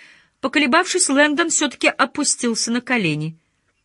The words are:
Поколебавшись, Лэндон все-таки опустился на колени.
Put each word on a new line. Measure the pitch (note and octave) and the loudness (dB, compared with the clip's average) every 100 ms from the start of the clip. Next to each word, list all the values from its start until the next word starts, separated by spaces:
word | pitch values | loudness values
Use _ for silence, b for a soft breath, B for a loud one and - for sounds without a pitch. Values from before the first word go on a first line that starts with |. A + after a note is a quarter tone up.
| b b b b | b b b b
Поколебавшись, | C4+ D4+ C#4+ D#4 F4+ F4+ - | -4 0 2 2 2 0 2
Лэндон | C4+ D4+ D4 E4+ | 4 4 2 0
все-таки | - D4 - D#4 | 0 -2 0 -2
опустился | - C4 - C#4 - A#3+ A3 - | 0 -2 -2 -4 -2 -2 -2 -2
на | A#3+ | -4
колени. | A#3+ B3 E3+ D3+ D#3 D#3+ _ _ _ _ | -2 0 0 -2 -6 -10 _ _ _ _